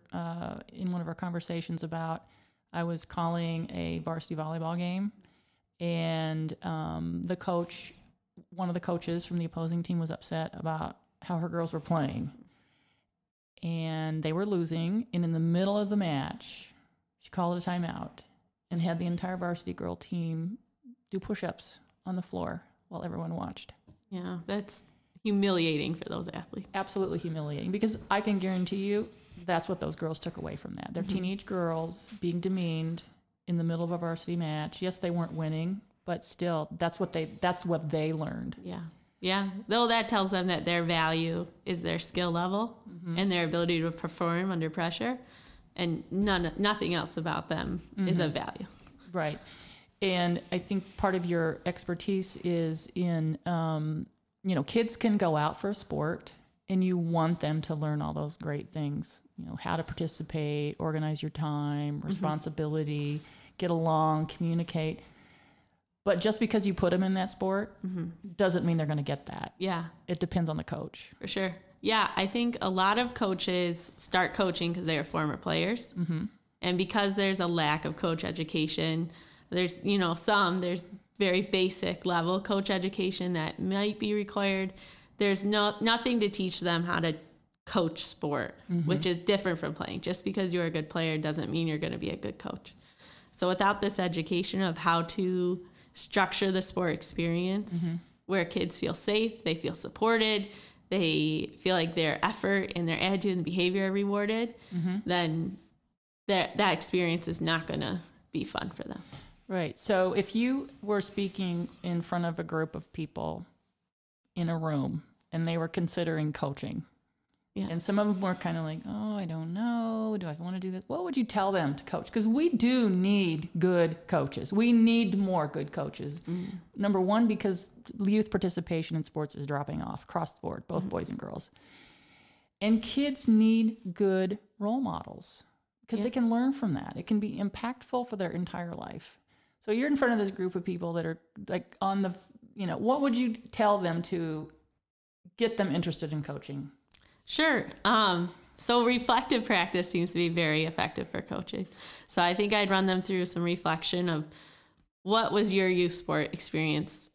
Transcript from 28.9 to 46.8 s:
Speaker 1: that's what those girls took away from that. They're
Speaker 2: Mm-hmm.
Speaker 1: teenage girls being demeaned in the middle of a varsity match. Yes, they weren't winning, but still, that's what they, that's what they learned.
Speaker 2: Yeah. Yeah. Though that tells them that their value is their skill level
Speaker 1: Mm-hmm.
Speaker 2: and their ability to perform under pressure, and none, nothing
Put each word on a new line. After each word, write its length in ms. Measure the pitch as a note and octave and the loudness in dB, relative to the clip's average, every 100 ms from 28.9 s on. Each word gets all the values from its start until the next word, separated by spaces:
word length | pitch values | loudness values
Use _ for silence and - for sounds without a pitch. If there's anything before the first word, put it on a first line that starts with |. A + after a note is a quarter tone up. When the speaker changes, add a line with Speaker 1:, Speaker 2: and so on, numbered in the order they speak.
| G#3 A3+ - - - | -2 -2 -10 -20 -10
Speaker 1:
that's 240 | E3+ E3+ - | -2 0 0
what 120 | F3 | -4
those 140 | D3+ D#3 | -4 -4
girls 220 | D#3+ D#3+ | -4 -4
took 200 | - - | -8 -8
away 180 | - - | -8 -8
from 180 | - - | -10 -10
that. 140 | - | -8
They're 80 | - | -6
Speaker 2:
Mm-hmm. 100 | G3 | -2
Speaker 1:
teenage 320 | F#3+ F#3 G3 - | -2 -2 -4 -4
girls 600 | F#3+ E3+ D#3+ E3 F3 - G#3+ | -2 0 -2 -4 -8 -14 -6
being 200 | F3 F3 | -2 0
demeaned 640 | F#3 F#3+ E3+ D#3+ D#3+ E3 - - _ _ - | 0 0 0 0 -2 -4 -10 -20 _ _ -2
in 120 | F3 | 0
the 60 | |
middle 200 | E3 E3 | 0 0
of 60 | E3+ | -2
a 80 | E3+ | -2
varsity 380 | E3+ E3 - F3 | -2 -4 -4 -2
match. 440 | D#3+ D3+ D3+ - | -2 -2 -4 -4
Yes, 180 | F#3 F#3 | -4 -2
they 120 | F3+ | -2
weren't 220 | E3+ E3 | 0 -2
winning, 480 | D#3 D#3+ D#3 E3 G3 - _ - | -2 -2 -2 -2 -4 -8 _ -6
but 180 | E3+ | -6
still, 440 | - - F3 D#3+ D3+ E3+ | -6 -4 -2 -2 -2 -2
that's 200 | E3+ - | -2 0
what 140 | F3+ | -2
they, 140 | E3 D#3+ - | -2 -4 -2
that's 240 | F3+ F3+ F3 | 0 0 0
what 240 | E3 D#3+ | 0 0
they 220 | D#3 D#3 | 0 0
learned. 440 | D#3+ D#3 A#2+ A#2 - | -2 -4 -6 -8 -8
Speaker 2:
Yeah. 160 | F#3 F3 E3 - _ _ | -10 -10 -12 -14 _ _
Yeah. 300 | F#3 F#3+ G3 F#3+ A3+ | -2 0 0 -4 0
Though 200 | A3+ A#3 | 4 4
that 200 | A3+ A3+ | 4 4
tells 220 | A3 F#3+ | 2 2
them 160 | F#3+ F3+ | 2 2
that 180 | F3 | 2
their 180 | - E3+ | 2 2
value 640 | E3+ E3 D#3+ E3 E3 E3+ F3 - - | 2 2 4 2 2 0 -4 -8 -6
is 160 | F3 | -2
their 160 | E3+ E3+ | -2 -2
skill 320 | - - F3+ | -2 0 0
level 480 | E3+ F3+ G3+ A#3 A#3 - | 0 0 0 -2 -6 -18
Speaker 1:
Mm-hmm. 280 | F3 F3 E3+ | -12 -4 0
Speaker 2:
and 140 | G3 | 2
their 120 | F3+ E3+ | 2 2
ability 340 | E3+ E3+ E3+ | 2 2 2
to 100 | E3 | 0
perform 600 | E3 E3 - E3+ E3+ F#3+ | -2 -6 -2 0 0 0
under 180 | F3 D#3+ | 0 -2
pressure, 480 | D#3+ E3+ E3+ A3+ B3+ - - - - - | -2 -2 -2 -2 -4 -8 -20 -20 -20 -14
and 300 | - F3 E3 - | -4 -2 -2 -2
none, 420 | F#3 G#3 F#3 E3 - | 0 2 2 2 2
nothing 340 | G3+ G#3 | 2 2